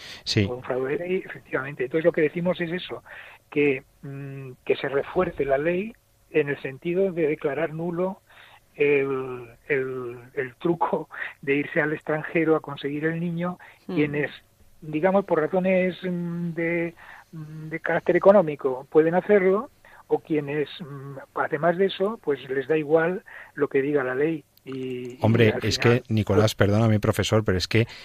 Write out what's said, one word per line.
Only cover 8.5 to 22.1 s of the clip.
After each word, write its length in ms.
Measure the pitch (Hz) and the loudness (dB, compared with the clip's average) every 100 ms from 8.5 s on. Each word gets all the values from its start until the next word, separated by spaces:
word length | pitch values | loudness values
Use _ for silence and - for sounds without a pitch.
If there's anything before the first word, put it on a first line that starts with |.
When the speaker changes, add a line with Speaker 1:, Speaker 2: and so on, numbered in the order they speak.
| - _ - | -20 _ 0
Speaker 2:
el, 720 | 147 143 139 135 131 123 117 120 - | 2 4 2 -2 -6 -10 -14 -14 -4
el, 500 | 139 131 131 123 123 120 - | -2 -2 -6 -8 -12 -10 -8
el 200 | 127 - | -8 -2
truco 540 | 175 170 - 160 156 - - - | -2 0 0 -2 -4 -10 -12 -8
de 140 | 143 143 | -2 -2
irse 260 | 143 165 | 0 0
al 120 | 151 | 0
extranjero 600 | 156 - 151 - 170 160 156 | -2 -4 -4 -2 0 2 2
a 60 | |
conseguir 440 | 147 143 143 147 160 | 0 -8 -6 -4 -4
el 140 | 165 | -2
niño, 380 | 175 170 175 180 - - - | -4 -4 -4 -6 -16 -18 -4
Speaker 3:
Mm. 80 | 180 | 0
Speaker 2:
quienes, 360 | 147 147 131 - _ _ - - | 0 0 -4 -8 _ _ -20 -18
digamos, 440 | 156 151 180 196 196 | -8 0 2 2 2
por 140 | 165 | 0
razones, 540 | 151 185 185 185 185 160 | 2 0 2 2 2 -2
mm, 500 | 185 180 175 170 175 | -6 -4 -4 -4 -4
de, 400 | 165 165 170 196 - - - - | -4 -2 -2 -4 -8 -20 -20 -18
mm, 380 | 165 156 156 156 | -16 -14 -14 -10
de 100 | 160 | -6
carácter 360 | - 165 - 170 | -2 0 2 6
económico 680 | 185 202 156 147 135 127 143 | 8 6 4 -2 -4 -4 2
pueden 260 | 156 160 180 | 4 4 2
hacerlo, 540 | 190 208 185 196 285 _ - - - | 4 4 4 2 -2 _ -20 -20 -4
o 120 | 151 | -4
quienes, 480 | - 151 139 151 139 - | 0 -2 -2 -4 -4 -8
mm, 360 | 147 139 139 135 - 165 | -12 -12 -14 -14 -8 -6
además 420 | 135 151 165 175 | -4 0 0 2
de 80 | 196 | 0
eso, 340 | - 196 | 0 -4